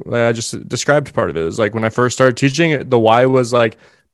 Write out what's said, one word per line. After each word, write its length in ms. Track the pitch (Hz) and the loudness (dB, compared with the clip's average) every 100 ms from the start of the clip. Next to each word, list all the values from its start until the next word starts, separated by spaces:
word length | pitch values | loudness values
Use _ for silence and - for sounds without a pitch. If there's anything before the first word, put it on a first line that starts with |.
| - | -6
I 220 | 120 117 | -2 0
just 340 | 117 117 - - | -2 -6 -10 -8
described 440 | 113 - 147 143 | -6 0 0 0
part 160 | - 95 | -4 -4
of 80 | 76 | -4
it. 40 | |
It 40 | |
was 140 | 82 107 | -4 -2
like, 160 | 107 | -4
when 100 | 113 | -2
I 40 | 110 | -2
first 260 | 117 123 - | 0 -2 2
started 200 | 131 120 | 2 2
teaching, 520 | 139 139 165 147 - | 0 0 0 -2 0
the 100 | 123 | 2
why 280 | 113 113 131 | 4 4 4
was, 260 | 131 120 | 2 0
like, 240 | 120 117 - _ _ _ | 0 0 -4 _ _ _